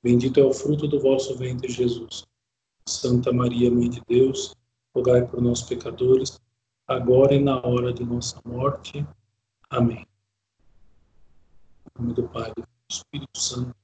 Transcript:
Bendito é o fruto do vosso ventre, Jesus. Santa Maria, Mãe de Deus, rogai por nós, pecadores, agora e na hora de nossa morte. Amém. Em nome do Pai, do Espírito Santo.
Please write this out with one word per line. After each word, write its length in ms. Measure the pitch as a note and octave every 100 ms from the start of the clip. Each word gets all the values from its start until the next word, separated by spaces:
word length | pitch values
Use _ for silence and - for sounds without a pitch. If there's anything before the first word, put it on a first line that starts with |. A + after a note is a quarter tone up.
Bendito 380 | A#2+ B2 B2+ B2+
é 40 |
o 100 | C3+
fruto 340 | - C#3 D3 D3
do 120 | C#3+
vosso 380 | C3 C3+ - B2
ventre, 320 | B2+ B2 B2+
Jesus. 560 | A#2+ B2 A#2 A2+ - - _ _ _ _ _ -
Santa 440 | - B2+ B2 B2+
Maria, 380 | B2 B2 A#2 A#2+
Mãe 200 | A#2+ A#2+
de 120 | A#2+ -
Deus, 480 | A#2+ C3 C3+ - - _ _ _ C3
rogai 320 | B2 B2 A#2+
por 120 | A#2+
nós, 220 | A#2+ A#2+
pecadores, 800 | - A#2+ A#2+ A2+ B2+ C3 C3+ - _ _ _ _ -
agora 480 | C3 A#2+ B2+ C#3 C#3
e 40 |
na 180 | C#3 C3 B2
hora 280 | B2 B2
de 120 | A#2+ A#2+
nossa 340 | A#2+ B2 - A#2+
morte. 600 | A#2+ C3+ C#3 - C#3+ C#3+ - _ _ _ _ _
Amém. 380 | B2+ A#2 A#2 - _ _ _ _ _ _ _ - _ _ _ - _ _ - - - -
Em 160 | -
nome 120 | A#2+
do 100 | A#2+ A#2+
Pai, 220 | A#2 A2+ A2
do 100 | - _ _
Espírito 480 | - - D3 - -
Santo. 380 | - B2 B2+ -